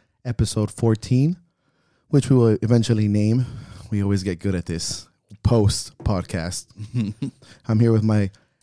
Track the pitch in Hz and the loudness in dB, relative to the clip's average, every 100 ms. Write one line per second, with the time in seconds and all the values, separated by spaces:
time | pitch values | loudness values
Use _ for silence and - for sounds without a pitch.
0 | _ _ 123 113 110 - 107 - 117 110 | _ _ -8 -2 -2 0 -4 0 0 0
1 | - 127 147 180 _ _ _ _ _ _ | 0 0 0 -2 _ _ _ _ _ _
2 | _ 147 - 131 117 107 110 120 110 110 | _ 0 4 4 4 2 2 2 2 0
3 | 107 104 107 120 123 - - - - 104 | 2 2 2 0 -2 -8 -18 -20 -6 -2
4 | 101 101 95 87 101 92 - 82 - - | 0 -2 -2 -4 -4 -4 -4 -6 -6 -10
5 | - _ _ - - 117 98 - - - | -14 _ _ -4 2 4 4 0 -6 -8
6 | - 95 - 90 82 - - - 107 120 | -4 -4 -4 -6 -6 -8 -12 -16 -8 -6
7 | 104 - 143 - - - - 110 117 110 | -6 -6 -12 -12 -20 -12 -2 2 4 4
8 | 107 107 98 - _ _ | 2 0 -2 -6 _ _